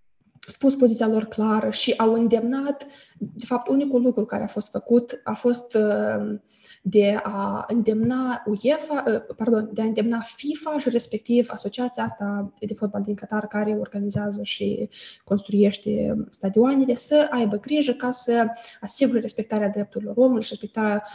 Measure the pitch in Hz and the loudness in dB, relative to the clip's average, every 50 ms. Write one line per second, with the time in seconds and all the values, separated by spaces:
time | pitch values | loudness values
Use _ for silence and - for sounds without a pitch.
0 | _ _ _ _ _ _ _ _ - - - - - 277 277 277 254 233 226 - | _ _ _ _ _ _ _ _ -10 -10 -4 2 4 4 4 6 6 4 4 4
1 | 233 214 220 220 214 - - 220 214 220 214 220 226 220 214 - - 254 - - | 2 2 2 0 0 -2 -2 -2 0 2 2 2 0 0 -2 0 0 0 2 2
2 | 226 220 226 226 233 220 233 226 226 240 262 269 277 285 285 - - - - - | 2 4 4 4 4 4 4 2 2 0 -2 -2 -2 -4 -4 -6 -8 -18 -20 -20
3 | - - _ - - - - - - - 247 240 - - 269 277 285 277 262 240 | -20 -20 _ -12 -12 -10 -10 -12 -6 -4 -4 -2 0 0 2 2 2 2 2 2
4 | 240 254 240 - 220 - 208 202 214 208 - 214 - - - 208 - - 233 240 | 4 4 2 2 0 -2 -2 -4 -4 -4 -6 -6 -6 -6 -6 -6 0 2 2 2
5 | 240 - - - - 208 214 - - 240 240 240 - - 240 220 214 208 208 208 | 2 0 -6 -10 -8 -8 -6 -2 0 0 0 0 -2 -2 0 2 2 2 2 2
6 | 208 214 214 208 208 214 214 214 - _ _ - - - - - - 190 - 214 | 0 0 0 -2 -2 -4 -6 -8 -10 _ _ -20 -20 -20 -18 -10 -4 2 4 6
7 | 202 202 208 - - 208 208 196 196 196 202 214 - - 220 240 - 220 220 220 | 6 6 4 2 0 -4 -4 -4 -2 -2 -4 -4 -4 -2 0 0 2 2 2 2
8 | 226 233 254 254 262 254 247 - - 208 214 196 - 254 302 311 294 311 302 277 | 2 2 2 0 0 -2 -2 -4 -2 -4 -4 0 2 2 2 0 0 -2 -4 -2
9 | 269 240 214 220 - - - - 220 233 233 214 214 220 - - 220 226 214 220 | 0 0 0 0 -2 -6 -10 -4 0 2 2 2 0 -2 -4 -2 -2 -2 0 0
10 | 214 233 233 233 208 - - - - 294 311 - - 311 302 294 - 247 226 233 | 0 0 0 -2 -4 -8 -12 -10 -6 -6 -6 -6 -4 -4 -4 -2 0 0 0 0
11 | - - - 214 - - 240 240 240 240 - 208 - 208 - 247 247 247 - - | -2 -4 -6 -6 -2 2 2 2 2 2 -2 -10 -10 -8 -6 -6 -6 -6 -4 -4
12 | 220 233 - - 202 202 202 202 202 196 - _ 220 208 214 - 214 202 202 202 | -6 -6 -6 -6 -6 -4 -4 -4 -6 -8 -10 _ -8 -8 -6 -4 -6 -4 -4 -4
13 | 196 208 208 196 - - 214 214 214 214 - 208 214 214 214 208 208 - - 202 | -4 -4 -6 -6 -6 -6 -4 -4 -4 -4 -4 -2 -2 0 -2 -2 -4 -4 -6 -4
14 | 202 202 202 208 208 208 202 208 208 - - - 202 196 208 - 214 - - - | -4 -4 -2 -2 -4 -4 -4 -6 -6 -6 -6 -4 -2 -2 -2 -2 -4 -8 -10 -12
15 | - - - - _ - 202 202 - - 208 202 202 202 196 - - 214 208 208 | -18 -18 -20 -14 _ -2 -2 -2 0 2 4 4 4 4 4 0 -2 -4 -2 0
16 | - - 214 214 - - - - - 196 196 214 240 262 277 269 269 262 240 240 | 0 0 -2 -2 -4 -8 -8 -6 -4 0 4 4 4 4 4 4 2 2 0 -2
17 | - - 302 302 294 302 269 247 226 208 208 208 - 269 294 302 285 254 247 - | 0 2 4 4 4 4 2 0 0 0 0 -2 -2 0 0 2 2 2 0 -2
18 | 254 247 254 - - - 233 233 226 226 226 - - - - - - 202 - - | -2 -4 -4 -2 0 0 2 2 2 0 -2 -6 -12 -16 -16 -14 -10 -6 -2 2
19 | 277 240 247 226 226 214 - - 214 - 220 214 208 202 208 208 202 - - 202 | 2 2 2 2 -2 -2 -4 -6 -6 -2 -2 0 0 0 0 -2 -4 -6 -6 -8
20 | 214 208 208 233 254 262 254 220 214 - 208 - - 202 - 226 214 208 202 208 | -8 -2 2 4 4 6 4 2 0 -4 -6 -8 -10 -8 -4 -2 0 0 0 -2
21 | - - - | -4 -6 -14